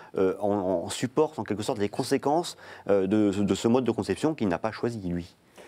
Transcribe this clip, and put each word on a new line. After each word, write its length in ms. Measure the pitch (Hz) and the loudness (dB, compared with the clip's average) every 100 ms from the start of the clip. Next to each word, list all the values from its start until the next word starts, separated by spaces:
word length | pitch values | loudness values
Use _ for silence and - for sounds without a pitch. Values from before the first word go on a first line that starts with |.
| - - | -6 0
euh, 160 | 92 87 | 0 0
en, 100 | 104 | 0
en 400 | 101 92 87 95 | 0 0 -2 -2
supporte 480 | - 123 - 156 - | -6 -2 0 0 -2
en 60 | |
quelque 180 | 107 104 | -4 -4
sorte 160 | 107 113 | -4 -2
les 120 | 101 | -2
conséquences, 680 | - 127 135 139 160 170 - - - - | -2 -2 0 2 0 -2 -8 -16 -8 0
euh, 160 | 101 95 | 2 4
de, 240 | 107 104 | 4 4
de 240 | 95 101 | 2 2
ce 140 | 95 117 | 2 4
mode 160 | 127 | 4
de 80 | 120 | 2
conception 420 | 110 101 92 151 | 0 -2 0 0
qu'il 140 | 156 107 | 0 0
n'a 100 | 85 | 0
pas 140 | 110 | -2
choisi, 360 | - 120 117 90 | -4 -4 -4 -4
lui ? 280 | 87 85 _ _ - | -4 -6 _ _ -20